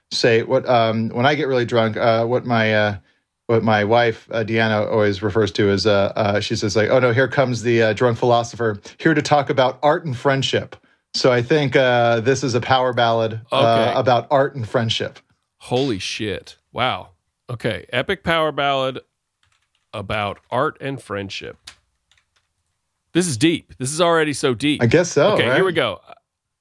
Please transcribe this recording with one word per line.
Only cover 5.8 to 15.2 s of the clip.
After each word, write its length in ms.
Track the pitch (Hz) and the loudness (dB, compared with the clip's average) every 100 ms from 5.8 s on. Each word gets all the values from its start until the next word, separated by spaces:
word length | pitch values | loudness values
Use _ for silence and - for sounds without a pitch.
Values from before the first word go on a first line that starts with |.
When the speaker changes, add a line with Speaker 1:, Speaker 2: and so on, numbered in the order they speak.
| 107 | 2
Speaker 1:
uh, 260 | 101 101 - | 2 0 0
uh, 240 | 101 101 | -2 -2
she 160 | - 113 | -2 -4
says, 180 | 107 | -2
like, 140 | 110 104 | 0 2
"Oh 80 | 127 | 2
no, 140 | 127 | 2
here 160 | 117 127 | 2 0
comes 340 | 143 127 113 | 0 -2 0
the, 180 | 117 117 | 0 2
uh, 100 | 110 | 2
drunk 260 | 104 123 113 | 2 0 0
philosopher, 600 | 123 117 117 104 117 101 - - | 2 2 0 -4 -4 -4 -12 -2
here 160 | 165 | 0
to 80 | 151 | 2
talk 280 | - 147 135 | 2 2 2
about 280 | 139 131 135 | 2 0 2
art 200 | 147 165 | 0 0
and 120 | 165 120 | -2 -4
friendship." 580 | 143 135 - 107 - - _ _ _ | 0 0 0 -4 -4 -16 _ _ _
So 160 | - 135 | 0 2
I 120 | 123 | 2
think, 340 | 120 156 139 139 | 2 0 2 2
uh, 440 | 127 123 120 117 | 4 4 2 2
this 220 | 110 131 | 0 0
is 120 | 135 117 | 0 -2
a 40 | |
power 320 | - 131 127 | 0 0 2
ballad, 480 | 120 117 113 113 110 - | 0 0 0 -2 -6 -4
uh, 300 | 131 117 113 113 | 0 2 2 2
Speaker 2:
Okay. 100 | 131 | 0
Speaker 1:
about 260 | 135 120 - | 2 2 2
art 240 | 139 139 135 | 0 0 -4
and 100 | 107 | -4
friendship. 520 | 127 113 - 101 - | -2 -2 -4 -6 -10